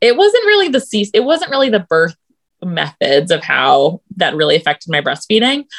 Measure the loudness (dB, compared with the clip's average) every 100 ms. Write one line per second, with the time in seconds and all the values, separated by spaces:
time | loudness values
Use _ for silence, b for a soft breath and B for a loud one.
0 | 0 4 4 4 2 2 2 -2 -2 -4
1 | -2 0 0 -2 -2 -2 0 0 0 0
2 | 0 -4 _ _ _ _ -8 -4 -6 -4
3 | 0 0 2 -2 -2 0 2 2 2 -2
4 | _ -4 -4 0 0 0 0 -4 -4 -4
5 | -2 -6 -2 0 0 -2 -8